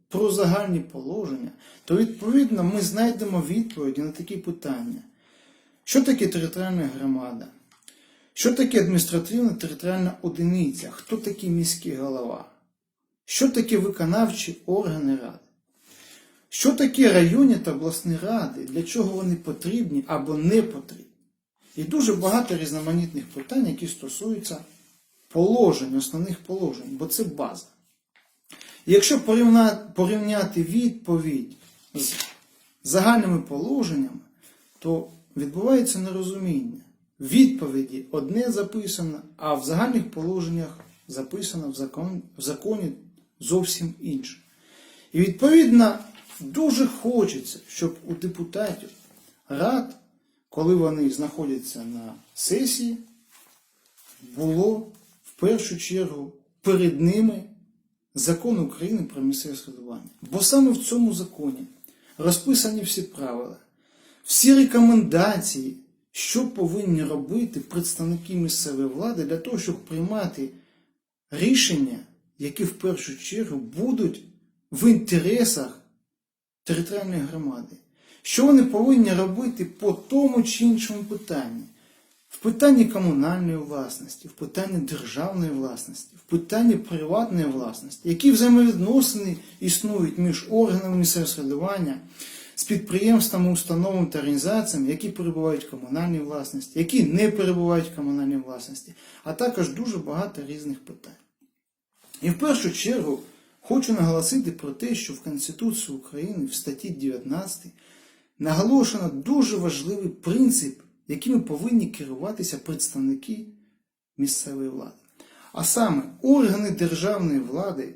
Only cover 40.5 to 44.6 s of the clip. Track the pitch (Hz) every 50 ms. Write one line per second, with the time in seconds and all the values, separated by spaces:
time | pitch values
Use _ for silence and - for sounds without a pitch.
40.5 | 170 165 160 - - - - - _ _ _ - 127 131 135 131 - 202 185 -
41.5 | - 165 151 139 131 131 139 131 - 147 170 185 185 - - - _ - 120 143
42.5 | 156 - - 208 220 202 180 143 - - - - _ _ _ _ _ _ - 120
43.5 | 170 185 175 - - - 170 160 - - - 120 143 - - - - - _ _
44.5 | _ _